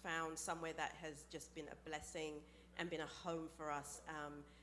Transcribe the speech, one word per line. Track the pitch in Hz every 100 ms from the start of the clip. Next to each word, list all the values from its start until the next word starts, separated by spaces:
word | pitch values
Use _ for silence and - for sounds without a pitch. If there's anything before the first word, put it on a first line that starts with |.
found | 180 165 160 160
somewhere | - 165 165 156
that | 151 -
has | 160 143 -
just | 160 - -
been | 151
a | - -
blessing | 156 - 170 156 151 - - - -
and | 170
been | 160
a | 151 - 180
home | 165 160 -
for | 156
us, | 147 139 - -
um, | 156 147 147 143 -